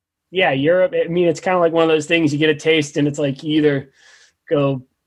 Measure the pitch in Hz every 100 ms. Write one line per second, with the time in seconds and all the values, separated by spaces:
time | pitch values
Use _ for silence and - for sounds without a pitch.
0 | _ _ _ 180 180 139 143 180 185 165
1 | 165 170 170 156 - 185 170 165 160 156
2 | 147 170 156 143 156 147 160 160 147 160
3 | 147 147 143 135 156 156 151 139 139 _
4 | _ - _ _ - 151 139 135 127 _